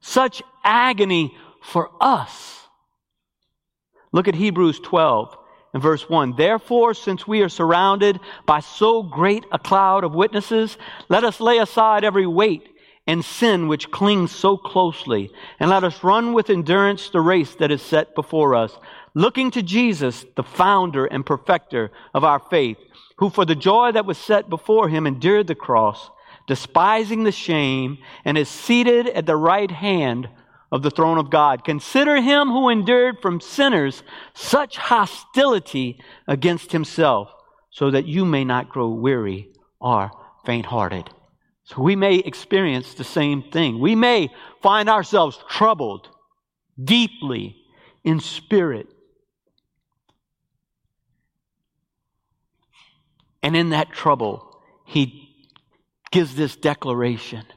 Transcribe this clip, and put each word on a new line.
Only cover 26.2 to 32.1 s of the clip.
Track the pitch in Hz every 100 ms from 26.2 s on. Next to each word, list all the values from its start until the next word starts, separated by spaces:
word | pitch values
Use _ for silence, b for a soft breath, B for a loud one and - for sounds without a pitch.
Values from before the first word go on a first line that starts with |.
| B B -
despising | 135 - - 185 220 220 220
the | 214
shame, | 185 - 160 143 131 131 139 B B
and | - 151
is | 147
seated | - - 240 240 240 240
at | -
the | 160 156
right | 160 190 202
hand | 165 202 185 139 120 123 - b b b
of | 135
the | 143
throne | 139 160 165
of | 143
God. | 156 147 127
Consider | - 147 - 262 294